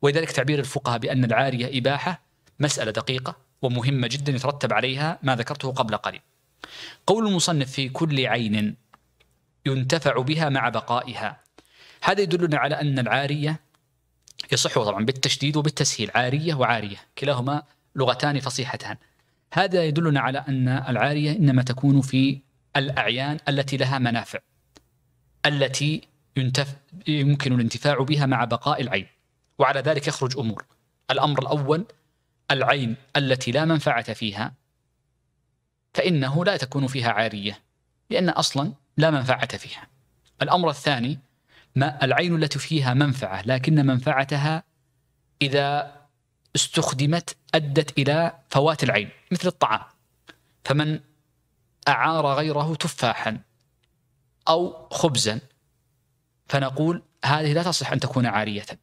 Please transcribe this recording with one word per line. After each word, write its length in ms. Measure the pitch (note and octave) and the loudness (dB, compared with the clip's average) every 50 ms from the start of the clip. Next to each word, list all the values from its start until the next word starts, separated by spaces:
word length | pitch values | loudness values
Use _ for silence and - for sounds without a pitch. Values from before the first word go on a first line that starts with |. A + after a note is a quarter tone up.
| - | 2
ولذلك 280 | C#3+ C#3+ D#3+ E3 D#3 | 2 2 2 -2 -2
تعبير 280 | - - B2+ C#3+ D3+ C#3+ | 0 0 0 2 2 0
الفقهاء 400 | C3+ C3+ - C3+ - B2 A#2+ A#2 | 0 -2 -4 -4 -2 -2 -2 -2
بأن 260 | A#2 - C3 C3 B2+ | -2 -2 2 2 2
العارية 540 | A#2 A2+ A2+ C3+ C#3 B2+ A#2+ A#2+ C3 C3+ C3 | 4 4 2 2 2 0 -2 -4 -4 -4 0
إباحة 440 | A#2+ C3 C#3 C#3 - F3+ F3+ - _ _ _ _ _ _ _ _ | 0 0 0 0 -2 -4 -6 -6 _ _ _ _ _ _ _ _
مسألة 300 | C#3+ C#3+ C3+ C3+ B2+ G#2+ | -2 -2 0 -2 -4 -4
دقيقة 460 | G#2+ A2+ A2 - B2+ B2+ C3 B2+ - _ _ _ _ _ - | -4 -4 -4 -4 -4 -4 -4 -8 -12 _ _ _ _ _ -2
ومهمة 460 | C3 B2 B2 A2+ C3 C#3 C3+ B2 A#2+ | -2 -2 0 0 0 0 0 0 -2
جدًا 240 | A#2 C#3+ C#3+ C#3+ C#3 | -4 -4 -4 -2 -4
يترتب 400 | A#2+ B2+ C3+ C#3 C3+ - A#2+ G#2+ | -2 -2 -4 -4 -2 -2 0 0
عليها 460 | G#2 A#2 C3 C3 C3+ D3 D#3 F3 - - | 2 0 0 -2 -2 -4 -4 -4 -4 -2
ما 140 | C#3 B2+ | -2 0
ذكرته 360 | A#2 A2+ - D3+ C#3+ - C3+ C3 | 0 -2 -6 -6 -8 -6 -6 -2
قبل 240 | C3+ B2+ A2 G#2 | -2 -2 -2 -2
قليل. 240 | G2+ - G2+ F#2+ - _ _ _ _ _ _ _ _ - - - - - - - - _ | -4 -4 -6 -8 -8 _ _ _ _ _ _ _ _ -20 -20 -18 -18 -18 -18 -18 -8 _
قول 200 | - F#3 A3 A3+ | 2 2 2 4
المصنف: 440 | G#3+ G3 F3 D#3 - E3+ D3+ C3+ C3 - | 2 2 2 2 2 0 0 -2 -2 -4
"في 160 | - C3+ B2+ | -4 -4 -4
كل 380 | C3 - E3 D#3+ D3 C3+ C3 | -2 -2 -2 0 0 0 0
عين 500 | A#2 G#2+ A#2+ A#2+ A2 G#2 G#2+ G#2 G#2 G#2+ - _ _ _ - _ _ _ _ _ _ _ _ _ _ _ _ _ | 0 0 0 0 0 0 0 0 -2 -4 -8 _ _ _ -20 _ _ _ _ _ _ _ _ _ _ _ _ _
ينتفع 540 | C#3+ C3+ C3+ B2+ C3 E3+ E3 - D3 B2+ A#2 | -4 -2 -2 0 0 0 2 2 0 0 0
بها 280 | B2+ B2+ D#3 D#3 D#3+ D3 | 0 -2 0 0 0 0
مع 200 | C3+ C3+ A#2+ B2 | 0 0 0 0
بقائها"، 720 | A2 A2+ - - A#2+ - - C3 A#2 - A2 G#2 - - _ _ _ - _ _ _ _ - - - _ - | -2 -2 -2 0 -2 -2 -2 -4 -10 -8 -8 -8 -8 -10 _ _ _ -20 _ _ _ _ -20 -20 -20 _ 0
هذا 180 | F3+ F#3+ G3 | 0 2 2
يدلنا 380 | G3+ F3 D#3+ F3+ F3 E3+ D3+ C#3 | 2 2 2 0 2 2 2 2
على 220 | A#2+ C#3 D3+ - | 0 0 -2 -2
أن 180 | D3 D3 C#3 C3+ | 0 0 0 0
العارية 720 | B2 A2+ A2 C3 C#3 C#3 D3 D3+ C#3+ D3+ D#3 D#3 _ _ _ _ _ _ _ _ _ _ _ _ _ - - _ - - - | 2 2 2 2 2 0 -2 -2 -2 -2 -2 -4 _ _ _ _ _ _ _ _ _ _ _ _ _ -20 -16 _ -6 -2 -2
يصح 220 | A#2+ - D#3 - | 0 0 2 2
طبعًا 300 | - A2+ G#2 G2+ F#2+ A2 | 0 0 0 0 0 0
بالتشديد 520 | A2+ C3 C3 - - - - C#3 C#3+ D3 | 0 0 0 0 -2 0 0 -2 0 0
وبالتسهيل، 540 | D3+ D3 D3+ D3+ - D3+ - - - A2 G2+ - | 2 0 0 0 0 -2 -2 0 -2 -4 0 2
عارية 400 | A#2+ A#2+ B2+ B2+ D3 D#3 E3+ D#3+ | 0 2 2 0 -2 0 -2 0
وعارية، 420 | C3+ B2 A2 A#2+ A2+ G#2 G2+ G2+ - - _ _ - | 0 2 2 2 0 -2 -6 -10 -12 -16 _ _ -6
كلاهما 440 | - C#3+ C#3+ B2 A#2+ C3+ C#3+ D3 - _ _ _ _ _ _ | -2 -2 0 0 0 -2 -2 -4 -6 _ _ _ _ _ _
لغتان 440 | - C3+ B2 B2 - - D3 D3 C#3 | -2 0 0 2 2 0 0 0 0
فصيحتان. 560 | C#3 C3+ - - B2 - - A2 - - G#2 - _ _ _ _ _ _ _ _ _ _ - | -2 -4 -4 -4 -6 -6 -6 -10 -8 -10 -12 -12 _ _ _ _ _ _ _ _ _ _ 0
هذا 320 | E3 F#3 G3 F3+ F3+ E3 | 2 2 2 2 2 2
يدلنا 360 | D#3+ D3 D3+ E3+ E3 D3 C#3 | 2 2 2 2 2 2 2
على 240 | A#2+ A#2+ C3 C#3 C#3 - | 2 0 -2 -4 -4 -4
أن 200 | C3+ C3 B2+ B2+ | -2 0 2 2
العارية 640 | B2+ C3+ C3 C3 B2+ G#2+ A2 C#3 D3 D3+ D3 D3+ D3 | 0 0 -2 -2 0 2 2 2 2 0 0 0 2
إنما 300 | A3+ E3+ C#3+ C3 B2+ B2 | 4 4 6 6 4 2
تكون 380 | B2+ A#2+ B2 - C#3+ C#3 C#3 | 2 -2 0 2 4 4 4
في 400 | C3 C3+ - C3 C3 C#3 C#3 C#3 _ _ _ _ _ _ _ | 4 2 2 2 2 2 0 -4 _ _ _ _ _ _ _
الأعيان 640 | C#3+ C3+ C#3+ C3+ C#3 A#2+ G#2 A#2 B2 C3 C#3+ D3+ D#3 - - | -2 -2 -2 -2 -2 -2 0 0 -2 -2 -4 -6 -6 -4 -2
التي 280 | C#3+ C#3 C3+ C#3 - | -2 -2 -2 -2 -2
لها 220 | C3+ C3+ B2+ C#3 C3+ | -2 0 0 0 0
منافع، 400 | B2+ A#2+ A#2 A#2 G#2+ - - - _ _ _ _ _ _ _ - _ _ _ _ _ _ _ _ _ _ _ _ _ | 0 0 0 -2 -4 -6 -12 -14 _ _ _ _ _ _ _ -20 _ _ _ _ _ _ _ _ _ _ _ _ _
التي 640 | D3 D3 C#3+ C#3 B2+ C3 - C#3+ D3 D#3 - - _ _ _ _ _ _ | 0 2 2 0 0 0 -2 -2 -2 -2 -4 -8 _ _ _ _ _ _
ينتف-، 720 | - C3 B2+ B2+ - C#3+ C#3 C#3 - _ _ - F3 - - | -2 -2 0 0 0 -2 -2 -4 -16 _ _ -20 -12 -4 -4
يمكن 440 | D3+ D3+ C#3 C#3+ C#3+ C#3 - C#3 B2+ | -2 0 2 2 2 2 2 0 2
الانتفاع 500 | B2 A#2+ A2+ - - - D3+ D3 B2 C3+ | 2 2 0 -2 -2 0 0 0 2 0
بها 240 | B2+ D3 D3 D3 | 0 0 0 2
مع 180 | C3 C3 A#2+ A#2 | 0 2 0 0
بقاء 360 | A#2 A#2 A#2 - C#3+ D3+ - | 0 -2 -2 0 -2 -2 -2
العين، 260 | C3+ A2 F#2+ G2 F#2+ - _ _ _ _ _ _ _ _ _ _ | -2 -4 -4 -4 -6 -6 _ _ _ _ _ _ _ _ _ _
وعلى 220 | C#3+ C3 C#3 C#3 | 2 4 4 2
ذلك 260 | C3 D3 D#3 C#3+ - | 0 0 0 0 0
يخرج 320 | - C#3+ - C#3 B2 C3 C3 | -4 -4 -2 -2 -4 -2 -2
أمور. 260 | B2+ A2+ G#2 - - _ _ _ _ _ _ _ _ _ | -4 -4 -4 -6 -10 _ _ _ _ _ _ _ _ _
الأمر 280 | C3 C3 - D3 C#3+ C3+ | 0 2 2 2 2 0
الأول، 460 | C3+ - - D3+ C#3 C3+ D3+ E3 G#3 - - _ _ _ _ _ _ _ _ _ _ _ | 0 0 -2 -2 0 0 0 0 0 -6 -12 _ _ _ _ _ _ _ _ _ _ _
العين 460 | C#3+ C3+ B2+ G#2+ C3+ D3 C3 A#2 A2 - - _ _ | 0 0 2 2 2 2 2 -4 -4 -6 -10 _ _
التي 340 | D3 C#3+ C3 C3 B2+ - - | -2 2 2 0 0 0 0
لا 140 | A#2+ C#3 D#3+ | 0 2 2
منفعة 480 | D#3+ E3 D3+ - - C3 A#2+ A#2 - A2 | 2 2 2 2 0 0 0 -2 -4 -8
فيها، 420 | - A#2 A2 G2+ G2+ A2 - - _ _ _ _ _ _ _ _ _ _ _ _ _ _ _ _ _ _ _ _ _ _ _ _ _ _ _ _ | -6 -6 -6 -4 -4 -6 -8 -8 _ _ _ _ _ _ _ _ _ _ _ _ _ _ _ _ _ _ _ _ _ _ _ _ _ _ _ _
فإنه 500 | - - F3+ F3+ D3+ C3+ B2+ C#3 D#3+ F3 | 0 0 2 2 2 2 2 0 0 2
لا 120 | - G3 | 2 0
تكون 300 | D#3 - B2+ - C#3+ C3+ | 0 -4 -4 -2 -2 -2
فيها 240 | B2+ C3 C#3+ A#2 A#2 | 0 -2 0 0 0
عارية، 500 | A2+ G2+ A2+ A2 G#2+ G#2 G2 G#2 G2+ - _ _ _ _ _ _ _ _ _ _ | 2 2 0 0 0 -4 -6 -6 -6 -8 _ _ _ _ _ _ _ _ _ _
لأن 180 | A3 G3+ F#3 F3 | 0 2 2 2
أصلًا 440 | - - D3+ - - C#3 C#3 F3 - _ _ _ _ | 2 2 0 0 0 0 -2 -2 -4 _ _ _ _
لا 140 | - D3+ D#3+ | 2 2 4
منفعة 460 | D#3 C#3+ A#2+ C3 B2+ A#2+ - - - | 4 2 2 0 0 0 0 -4 -6
فيها. 300 | G2+ - - - - - - _ _ _ _ _ _ _ _ _ _ C#3 | -10 -12 -12 -16 -18 -18 -20 _ _ _ _ _ _ _ _ _ _ 0
الأمر 280 | C#3 C#3+ F3+ F3+ D#3+ | 2 2 2 2 2
الثاني، 480 | C#3+ - - D3+ C#3+ B2 A#2 B2+ D3 C#3 - _ _ _ _ _ _ - - _ _ | 0 0 0 0 0 0 0 -4 -4 -6 -10 _ _ _ _ _ _ -20 -20 _ _
ما 280 | C3 C3+ D3+ D3 - - | 0 0 0 0 0 0
العين 300 | C3 C3 B2 E3+ F3+ E3+ | 2 2 2 2 2 2
التي 240 | D#3+ D#3 D3 - D3 | 2 0 0 -2 -6
فيها 360 | - - D#3+ D#3 C3+ B2+ B2 | -4 -2 -2 0 2 2 4
منفعة، 480 | C3 D3 C#3+ B2+ C3 A#2 G2 F#2+ F#2+ F2+ | 4 4 2 2 -2 -4 -6 -6 -6 -2
لكن 400 | A2 C3 B2+ B2+ - D#3 D3+ C#3 | -2 -2 0 2 2 4 4 4
منفعتها 760 | C3+ C3 B2 B2+ D#3 D3 C3 C#3 C3+ D3+ C#3+ C#3+ D3+ D#3+ D#3+ - _ _ _ _ _ _ _ _ _ _ _ _ _ _ _ C#3+ | 4 2 2 2 2 2 2 0 0 -2 -2 0 -2 -2 -4 -6 _ _ _ _ _ _ _ _ _ _ _ _ _ _ _ -2
إذا 540 | C#3 C3 C#3+ C#3 C#3 C#3+ D3 C#3+ - - - - _ _ _ _ _ _ _ _ _ _ | 0 2 2 2 2 0 -2 -4 -6 -12 -20 -20 _ _ _ _ _ _ _ _ _ _
استخدمت 800 | C#3 - - - E3 D3+ - - B2+ C#3 D3 D#3+ E3+ E3+ - - _ _ _ - | -2 -2 0 0 -2 0 0 0 0 0 2 2 0 -2 -6 -16 _ _ _ 0
أدت 440 | D#3+ D3+ C#3+ C#3 D#3+ D3+ - - - | 0 0 2 2 2 0 2 0 0
إلى 400 | C#3 C3+ C#3+ D#3+ E3+ E3 - - _ _ | 2 2 2 2 0 0 -2 -6 _ _
فوات 320 | - D3 C#3 D#3 D#3+ - - | 2 4 4 4 2 2 0
العين، 260 | B2+ G#2 G2+ G#2 - - - _ _ | 2 2 2 0 -2 -10 -20 _ _
مثل 180 | F#3 E3+ - F3 | -6 -2 -2 -4
الطعام، 340 | - _ - A#2+ G#2+ G#2+ - - _ _ _ _ _ _ _ _ - _ _ _ _ _ _ | 0 _ 2 2 2 -2 -4 -8 _ _ _ _ _ _ _ _ -20 _ _ _ _ _ _
فمن 360 | - C3+ D3 D3+ D#3 D#3 D3+ - _ _ _ _ _ _ _ _ _ _ _ _ _ _ _ - - | 0 0 2 2 0 -2 -4 -6 _ _ _ _ _ _ _ _ _ _ _ _ _ _ _ 0 2
أعار 380 | C#3 A#2 A#2+ D3+ E3 E3 D3+ | 2 4 2 2 2 2 0
غيره 480 | C#3+ C#3 C#3 D3+ D#3 D3+ D3 D3 D#3 E3 | 0 0 0 0 -2 -2 -2 -2 -2 -4
تفاحًا 640 | D3+ - E3+ - - - A#2+ A2 - - A#2 A2 - - _ _ _ _ _ _ _ _ _ _ _ _ _ _ _ _ _ _ _ _ - | -4 -4 -6 -4 0 0 0 0 0 -2 -4 -6 -6 -10 _ _ _ _ _ _ _ _ _ _ _ _ _ _ _ _ _ _ _ _ 2
أو 400 | D#3+ E3+ F3 F#3 - - - - | 4 4 4 -2 -4 -10 -18 -10
خبزًا، 500 | - - - E3 C#3 A#2+ - G#2+ G#2+ B2 - - _ _ _ _ _ _ _ _ _ _ _ _ _ _ _ _ _ _ _ | -6 0 2 2 2 2 0 0 -2 -4 -8 -12 _ _ _ _ _ _ _ _ _ _ _ _ _ _ _ _ _ _ _
فنقول: 560 | _ - C#3 C#3 C3 C3 C3+ D3+ D#3+ F3 - - _ _ _ - | _ -2 -2 -2 -2 -2 0 0 0 0 -2 -6 _ _ _ -2
"هذه 280 | C#3 C#3+ D3+ D#3 D3+ D3 | 0 0 0 2 0 0
لا 100 | E3 F3 | 0 0
تصح 300 | F3+ E3 - C#3+ - - | 0 -2 -2 -2 -2 -2
أن 80 | C3+ | -2
تكون 260 | - B2+ - B2+ B2 | -2 -2 0 0 0
عارية 400 | A#2+ G2+ G#2 A2 G#2+ G#2 G2+ - - - - | 2 0 0 -2 -2 -4 -8 -8 -10 -16 -18